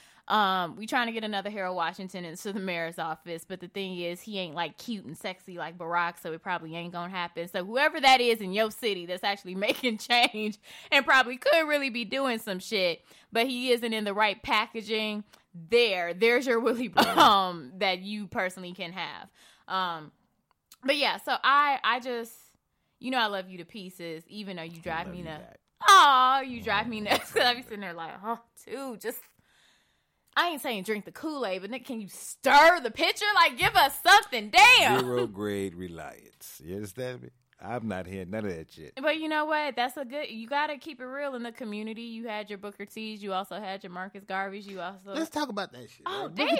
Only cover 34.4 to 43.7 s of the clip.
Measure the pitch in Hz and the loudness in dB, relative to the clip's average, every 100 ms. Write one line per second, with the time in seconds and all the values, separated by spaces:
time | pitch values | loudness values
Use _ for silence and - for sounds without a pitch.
34.4 | 208 339 453 494 277 208 123 123 117 98 | 2 8 10 10 8 4 2 0 0 -2
35.4 | 104 101 98 85 90 82 71 58 58 _ | -2 0 -2 -4 -10 -10 -14 -14 -20 _
36.4 | - - 76 98 104 110 127 123 123 _ | -20 -18 -10 -10 -10 -8 -8 -10 -14 _
37.4 | _ _ 98 120 110 92 87 98 90 110 | _ _ -10 -8 -6 -6 -8 -10 -8 -6
38.4 | 104 82 80 - 73 - 294 311 311 302 | -6 -8 -10 -18 -18 -6 -2 -2 -2 -2
39.4 | 302 302 294 240 247 302 247 285 302 220 | -2 -2 -2 -2 -4 -4 -10 -8 -8 -10
40.4 | 226 277 302 285 311 269 254 269 285 247 | -6 -2 -2 -6 -12 -14 -12 -8 -8 -8
41.4 | 233 226 214 208 220 226 233 226 233 214 | -10 -10 -10 -8 -10 -10 -12 -12 -8 -8
42.4 | 208 202 208 202 202 220 220 214 202 185 | -8 -12 -12 -14 -14 -12 -10 -10 -6 -4
43.4 | 202 180 202 | -4 -8 -10